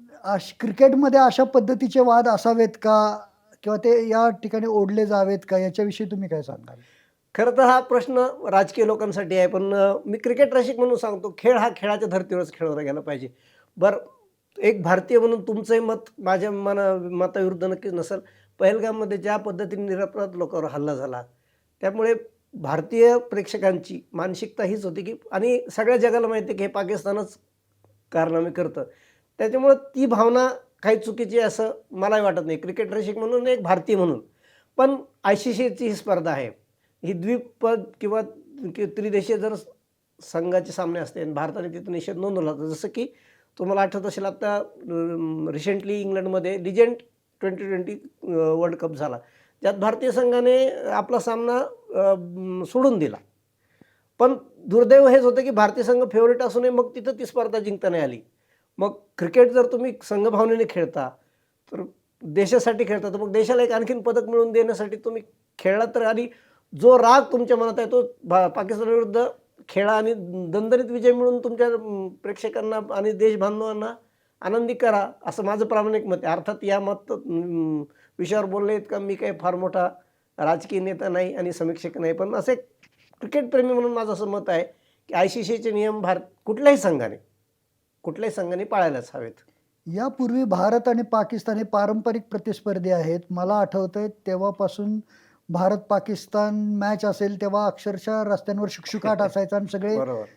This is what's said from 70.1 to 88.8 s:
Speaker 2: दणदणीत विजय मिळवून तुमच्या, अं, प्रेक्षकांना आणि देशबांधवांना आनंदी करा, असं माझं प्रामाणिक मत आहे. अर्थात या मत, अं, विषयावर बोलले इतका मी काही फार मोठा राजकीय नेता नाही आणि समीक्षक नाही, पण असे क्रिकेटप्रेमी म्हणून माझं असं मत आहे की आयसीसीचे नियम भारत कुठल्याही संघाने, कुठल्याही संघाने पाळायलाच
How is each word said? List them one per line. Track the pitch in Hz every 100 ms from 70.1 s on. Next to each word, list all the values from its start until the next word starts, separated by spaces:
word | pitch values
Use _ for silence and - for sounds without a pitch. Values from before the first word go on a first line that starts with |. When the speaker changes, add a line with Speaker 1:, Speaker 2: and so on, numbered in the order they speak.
| 226 175 185 175
Speaker 2:
दणदणीत | 196 214 247 240
विजय | 240 240
मिळवून | 247 247 247
तुमच्या, | 240 226 240
अं, | 233 214 202 190
प्रेक्षकांना | 185 196 202 214 226 220 220 208
आणि | 196 208
देशबांधवांना | 196 220 208 202 214 220 214 220 233 _ _ _ -
आनंदी | 185 226 233
करा, | 247 240 208 196 - 175
असं | -
माझं | 196 214 220
प्रामाणिक | 220 214 214 202
मत | 180
आहे. | 160
अर्थात | 175 - 208
या | 196 196
मत, | 196 202 -
अं, | - - 165 175 165 156 151 143 _ _ -
विषयावर | 175 208 196
बोलले | 202 202 208
इतका | 208 202
मी | 202 196
काही | 208 175
फार | 180 180
मोठा | 185 185 175 - _ _ _ -
राजकीय | 156 170 - 196
नेता | 190 180 196
नाही | 180 185 -
आणि | 175
समीक्षक | 170 165 165 170 165
नाही, | 165
पण | 165 196 214
असे | 202 247 - _ _ _ _ -
क्रिकेटप्रेमी | 220 294 247 269 254
म्हणून | 247 240
माझं | 233 220
असं | 190 208
मत | 202 196
आहे | 170 170 - _ _ -
की |
आयसीसीचे | 170 190 233 190 226 226
नियम | 208 214 214
भारत | 185 180 - _ -
कुठल्याही | 220 285 277
संघाने, | 196 147 110 110 _ _ _ _ _ _ _ _
कुठल्याही | 175 160 220 214
संघाने | 175 180
पाळायलाच | 214 208